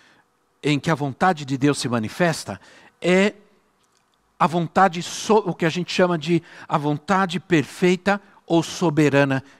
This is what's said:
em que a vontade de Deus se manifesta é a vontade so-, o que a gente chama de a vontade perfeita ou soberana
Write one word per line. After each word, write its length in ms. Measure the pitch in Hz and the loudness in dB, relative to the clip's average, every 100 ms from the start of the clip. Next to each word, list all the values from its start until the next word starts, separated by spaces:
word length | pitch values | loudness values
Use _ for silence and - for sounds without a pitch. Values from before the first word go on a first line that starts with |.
| _ _ _ _ _ _ | _ _ _ _ _ _
em 180 | 147 147 | -2 -2
que 120 | - | -2
a 40 | 151 | -2
vontade 500 | 143 123 185 151 139 | -4 0 0 0 -4
de 120 | 135 | 0
Deus 200 | 143 139 | 0 0
se 100 | 127 | -2
manifesta 720 | 120 107 - 175 156 - 98 - - - _ | -4 -4 -2 -2 -2 -10 -14 -18 -20 -20 _
é 320 | 175 185 202 - _ _ _ _ _ _ _ _ _ _ | 0 2 2 -2 _ _ _ _ _ _ _ _ _ _
a 80 | 160 | -2
vontade 560 | 170 160 - 190 170 | 0 -2 2 0 0
so-, 420 | - - - 214 190 | -10 -10 0 0 0
o 80 | |
que 120 | - 165 | -4 -4
a 40 | |
gente 220 | 175 170 | -4 -6
chama 260 | - 180 170 | 0 0 0
de 260 | 147 170 - - - | 0 -2 -2 -20 -2
a 100 | 160 | 0
vontade 640 | 147 147 - 190 190 170 | 0 -4 0 0 0 -4
perfeita 840 | - 165 120 - 180 180 - 202 - _ - | 0 0 0 0 2 2 0 -2 -6 _ 0
ou 160 | 165 | 0
soberana 840 | 156 - 170 151 147 139 139 135 - | 0 -2 0 2 4 4 2 0 -4